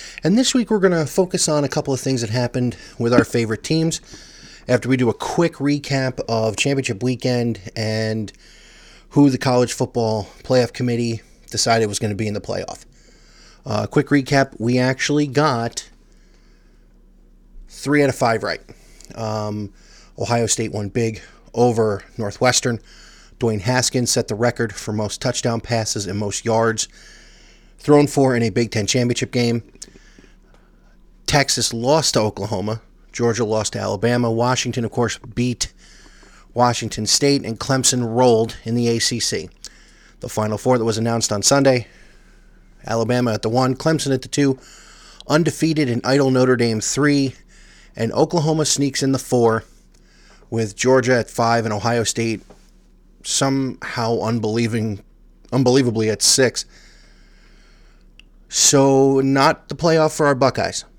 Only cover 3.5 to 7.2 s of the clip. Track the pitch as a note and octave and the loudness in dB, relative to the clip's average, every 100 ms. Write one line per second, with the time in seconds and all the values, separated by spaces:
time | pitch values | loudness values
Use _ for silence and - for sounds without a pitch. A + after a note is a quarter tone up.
3.5 | G#2+ - D#3+ E3 D#3+ - - - - - | -4 -2 0 0 -2 -10 -20 -20 -20 -20
4.5 | - - B2+ A#2+ B2+ A#2+ - - - E3+ | -12 -2 0 2 0 2 0 -4 0 -2
5.5 | - C#3 D3 - C#3 C3 - - A2+ A2 | 0 -2 -2 -2 -2 -2 -4 -4 -2 -2
6.5 | G2+ C#3 C#3 B2+ G2+ B2+ B2 | -2 -2 -2 -2 -4 -4 -2